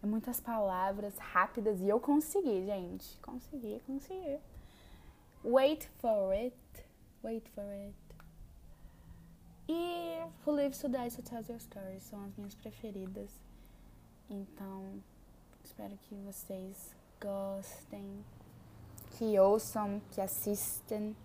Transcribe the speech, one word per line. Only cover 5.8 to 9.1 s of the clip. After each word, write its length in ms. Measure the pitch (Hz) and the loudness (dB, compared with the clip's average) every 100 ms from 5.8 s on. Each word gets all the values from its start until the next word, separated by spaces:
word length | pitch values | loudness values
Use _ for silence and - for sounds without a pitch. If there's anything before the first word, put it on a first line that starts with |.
| - - | -4 -2
for 340 | 240 214 190 | 2 4 4
it, 240 | 196 247 - - - - - - - | 2 0 -4 -20 -20 -20 -20 -20 -10
wait 260 | 226 226 220 | -4 -4 -6
for 160 | - 202 | -10 -8
it. 300 | 202 202 196 - - - - - - - - - - - | -8 -10 -14 -18 -18 -18 -18 -18 -18 -18 -18 -18 -18 -18